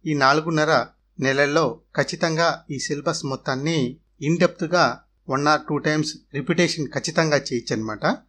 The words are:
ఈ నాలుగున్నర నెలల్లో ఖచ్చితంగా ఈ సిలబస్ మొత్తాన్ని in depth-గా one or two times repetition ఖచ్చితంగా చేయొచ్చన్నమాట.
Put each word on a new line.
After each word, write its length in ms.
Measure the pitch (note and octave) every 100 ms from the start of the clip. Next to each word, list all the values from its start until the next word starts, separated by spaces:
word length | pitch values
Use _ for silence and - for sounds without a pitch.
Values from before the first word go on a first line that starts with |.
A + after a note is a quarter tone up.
| E3
ఈ 80 |
నాలుగున్నర 720 | D3 C3+ D3+ D#3+ D#3 D#3 C#3 - _ _ -
నెలల్లో 600 | C3 C#3 C#3+ D3+ C#3+ A2+ _ -
ఖచ్చితంగా 680 | C#3 E3 E3+ E3 E3+ C#3+ -
ఈ 80 | C#3
సిలబస్ 460 | - D3 D#3 E3
మొత్తాన్ని 720 | C#3+ C3 - C3 D3 E3 B2 C#3 _ _ C#3+
in 100 | E3
depth-గా 640 | F3+ - D#3+ F3 C3+ B2 _ _ -
one 120 | C3+
or 160 | D3 D3+ D3+
two 140 | D3 D3+
times 220 | D#3 D3+ - _ C#3
repetition 520 | - E3+ E3+ D#3+ C#3
ఖచ్చితంగా 420 | C#3 - D#3+ D#3+ C#3+
చేయొచ్చన్నమాట. 720 | C#3 B2 - A#2 A2 G#2 D3+ A#3+